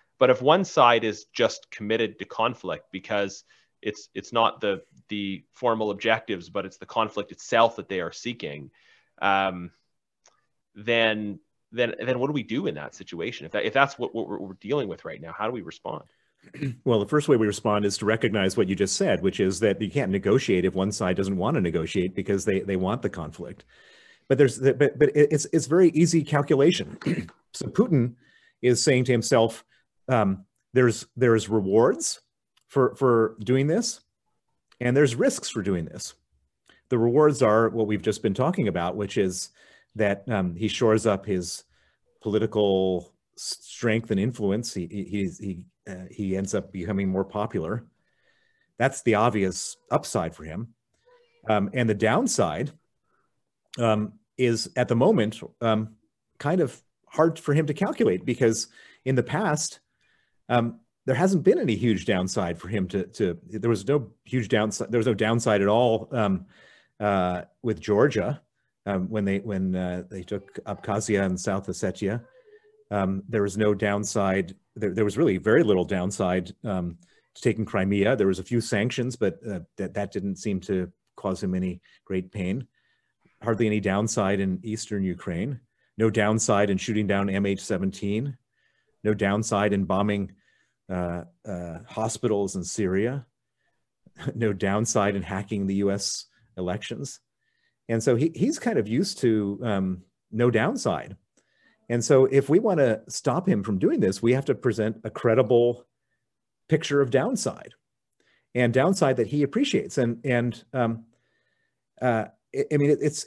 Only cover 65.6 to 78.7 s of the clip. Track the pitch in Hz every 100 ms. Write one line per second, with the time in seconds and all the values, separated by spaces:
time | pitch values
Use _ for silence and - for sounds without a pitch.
65.6 | 98 110 123 110 - 127 104 92 - _
66.6 | - _ _ - 104 98 90 90 - _
67.6 | 120 90 92 101 143 113 92 143 _ _
68.6 | _ _ - 98 92 110 98 98 107 95
69.6 | 95 92 90 90 90 98 85 101 - -
70.6 | - 98 - 104 110 101 95 92 - 98
71.6 | 98 90 101 92 98 117 - _ _ -
72.6 | _ _ - 101 95 95 - 117 101 101
73.6 | 107 101 104 101 113 107 98 95 87 -
74.6 | _ - 104 92 104 101 156 92 107 127
75.6 | 139 95 87 95 92 - 95 92 87 -
76.6 | 117 95 87 85 _ _ _ - 123 107
77.6 | 104 104 95 101 98 127 98 92 - 120
78.6 | 113